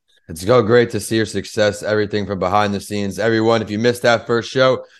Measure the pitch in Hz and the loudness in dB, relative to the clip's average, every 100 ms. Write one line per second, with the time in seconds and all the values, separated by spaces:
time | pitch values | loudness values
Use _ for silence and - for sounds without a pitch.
0 | _ _ - 82 92 123 104 120 117 107 | _ _ -16 -6 2 2 4 4 2 -2
1 | - 110 107 98 90 - 104 101 98 107 | -2 -2 -2 -6 -6 0 0 0 -2 -2
2 | 101 107 98 98 90 104 104 101 - 104 | -2 -4 -4 -4 0 2 0 -2 -6 -6
3 | 98 92 110 110 110 117 101 107 120 120 | -6 -2 0 2 2 2 0 0 0 2
4 | 120 113 - 117 107 131 131 127 - | 2 2 0 -2 -2 2 2 2 -4